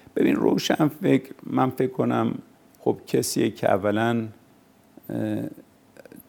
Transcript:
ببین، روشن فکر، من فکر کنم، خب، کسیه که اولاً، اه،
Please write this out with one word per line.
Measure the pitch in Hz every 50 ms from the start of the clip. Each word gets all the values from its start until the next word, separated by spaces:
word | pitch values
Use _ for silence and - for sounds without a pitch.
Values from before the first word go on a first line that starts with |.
| - - -
ببین، | - - - -
روشن | - - - - - - - - - 160
فکر، | 143 139 - 196 139 139 135 - - - - -
من | - 127 131 131 131
فکر | 127 - 131 131
کنم، | - - 123 120 123 117 113 117 - - - - - _ _ _ - _
خب، | - - 113 - -
کسیه | - - 131 123 - - - 123 113
که | - - - -
اولاً، | 104 95 98 104 101 110 113 117 117 117 110 110 - - - _ _ _ _ _ _ _ _ _ _ - - -
اه، | - 113 110 107 107 110 117 - - - - _ _ _ _ _ _ - - - - - -